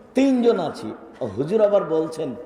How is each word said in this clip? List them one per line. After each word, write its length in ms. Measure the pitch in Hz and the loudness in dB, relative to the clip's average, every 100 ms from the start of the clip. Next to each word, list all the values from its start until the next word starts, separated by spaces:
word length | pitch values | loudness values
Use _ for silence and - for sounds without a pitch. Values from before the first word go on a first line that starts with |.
| - | -4
তিনজন 460 | - 269 254 233 202 | 2 2 4 2 2
আছি, 340 | 151 - 107 - - - 123 98 | -2 -8 -12 -12 -16 -10 -8 -4
হুজুর 260 | 151 214 | -2 2
আবার 220 | 208 196 | 4 2
বলছেন 500 | 170 160 160 151 151 110 | 2 -2 -2 -6 -8 -8